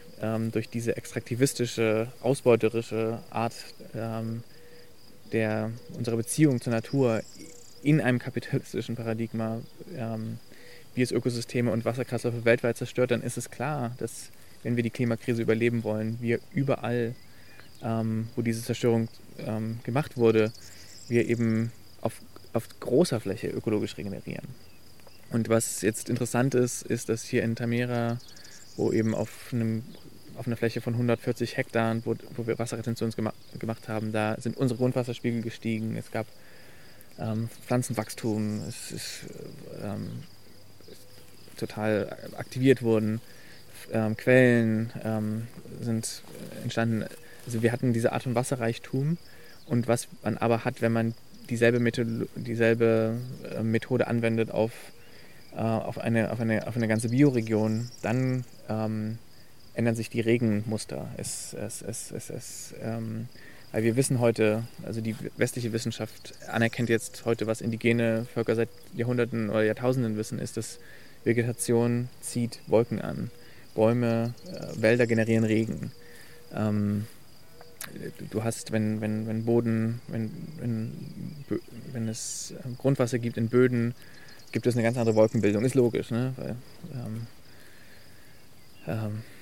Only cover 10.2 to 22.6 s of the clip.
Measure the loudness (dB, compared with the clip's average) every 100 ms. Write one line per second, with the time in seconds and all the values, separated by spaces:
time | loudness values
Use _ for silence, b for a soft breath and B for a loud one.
10.2 | -6 -8 -12 B B B B 0 2 2
11.2 | 0 -2 -2 0 2 2 0 -2 -2 -2
12.2 | -2 2 4 6 4 0 -2 0 2 2
13.2 | -2 -6 -8 -6 -4 -2 -4 -4 -8 -8
14.2 | -16 B B B -2 0 0 2 0 0
15.2 | 0 0 4 4 4 2 0 0 -2 -2
16.2 | 0 0 0 -2 0 0 0 0 0 -4
17.2 | B B B B B B -2 0 0 0
18.2 | -2 -2 0 0 -2 2 4 4 2 -6
19.2 | -18 -10 -4 -4 -4 -6 -2 -2 -2 6
20.2 | 6 8 4 0 B B B B B 2
21.2 | 4 2 2 2 0 -6 -18 -6 -6 -6
22.2 | -18 -18 -4 -4